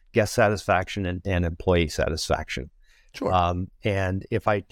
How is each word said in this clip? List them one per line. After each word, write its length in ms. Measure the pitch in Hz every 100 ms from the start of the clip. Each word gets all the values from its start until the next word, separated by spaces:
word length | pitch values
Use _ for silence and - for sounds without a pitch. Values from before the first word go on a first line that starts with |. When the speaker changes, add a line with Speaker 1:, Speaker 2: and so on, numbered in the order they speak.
| _
Speaker 1:
guest 200 | 120 104
satisfaction 720 | - 104 104 - 92 92 - 92
and, 160 | 90 98
and 200 | 92 87
employee 420 | 82 - 87 80
satisfaction. 800 | - - 80 - 76 78 - 78 - _ _ _
Speaker 2:
Sure. 180 | - -
Speaker 1:
Um, 380 | 92 87 90 92 _ 113
and 400 | 98 92 95 -
if 160 | 117 -
I 160 | 104 -